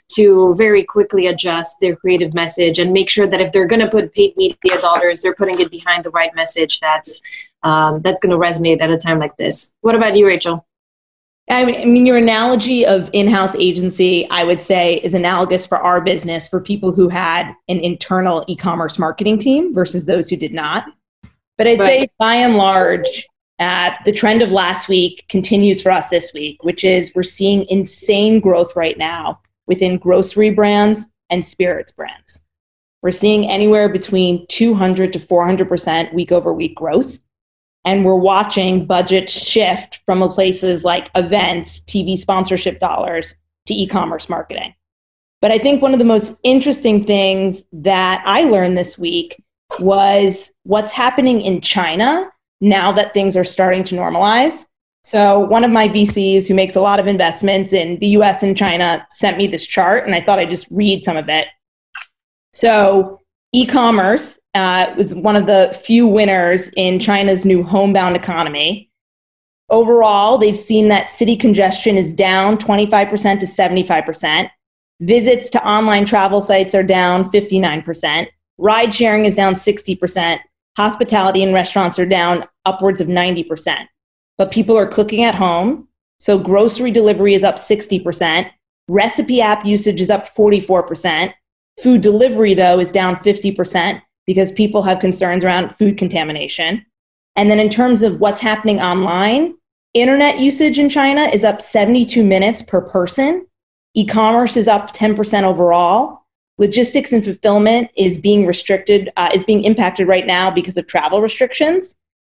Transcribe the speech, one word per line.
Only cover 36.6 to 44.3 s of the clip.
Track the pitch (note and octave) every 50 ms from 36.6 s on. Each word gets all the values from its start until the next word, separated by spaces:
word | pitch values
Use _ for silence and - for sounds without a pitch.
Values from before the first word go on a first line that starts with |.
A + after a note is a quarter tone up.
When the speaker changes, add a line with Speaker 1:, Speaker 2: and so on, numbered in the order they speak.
| E3 E3 -
Speaker 2:
growth. | - D#3 D#3+ D3+ A#3+ C4+ - - - _ _ _ _ _ _ _ _ _ _ _ _ -
And | F3+ G3 G3 F#3+
we're | F#3 F#3+
watching | F#3 F3+ G3 F#3+ F#3+ G#3 G3+ - G3+ F#3 F#3 F#3 F#3 D#3+
budgets | - F#3 F3 F3+ F3+ F#3 F#3 F#3 - -
shift | - - - - A3 G#3 F3+ F#3 G3 - - - - _
from | - F#3 F#3 F#3 F3+
places | F#3 G3 F#3+ F#3+ F#3 F#3 F#3 F#3 F3 E3 E3
like | F3 F3 F3+ - - -
events, | F#3 F3+ E3+ F#3+ G#3 F#3 F3+ F3+ E3+ E3 - - -
T | - - - G3+ E3+
V | F3 F#3+ F3
sponsorship | - - F#3+ F#3 F#3 F#3 F#3 F3+ - F#3 F3+ -
dollars, | F#3 E3+ D#3+ - - F3+ E3+ E3 D#3 - - _ _ _ _ _ - -
to | G#3+
e-commerce | G3+ F#3+ F#3 G#3 F#3+ E3 E3 E3 D#3 -
marketing. | -